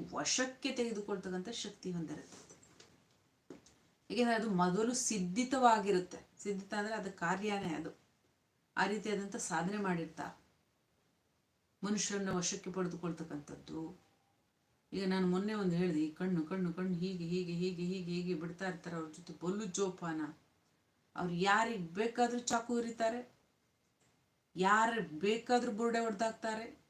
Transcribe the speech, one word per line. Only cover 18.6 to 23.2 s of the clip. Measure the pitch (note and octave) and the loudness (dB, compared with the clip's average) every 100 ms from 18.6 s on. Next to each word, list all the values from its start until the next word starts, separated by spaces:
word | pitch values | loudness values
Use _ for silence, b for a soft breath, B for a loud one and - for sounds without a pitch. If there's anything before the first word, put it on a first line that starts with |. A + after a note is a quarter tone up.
| F#3+ | -6
ಇರ್ತಾರೆ, | F3 F3 E3+ | -6 -6 -6
ಅವ್ರ | D#3 | -6
ಜೊತೆ | D#3 - D#3 | -10 -16 -6
ಬಲು | E3+ G#3 G#3+ | -2 -2 -2
ಜೋಪಾನ. | F3+ G3 F3+ E3+ D#3+ D3 - _ _ _ _ _ _ _ - | 0 -2 -2 -4 -2 -4 -8 _ _ _ _ _ _ _ -4
ಅವ್ರು | F3+ | -2
ಯಾರಿಗ್ | F3 G3 G#3 A#3 A3+ E3 | 2 4 6 4 0 -4
ಬೇಕಾದ್ರೂ | F3 A3+ A#3+ A#3+ A#3+ | -2 0 2 2 2
ಚಾಕು | A#3+ A#3+ A#3 A#3+ | 0 0 2 -2
ಇರಿತಾರೆ, | A#3 A3+ A3+ A#3+ | -2 0 -2 -2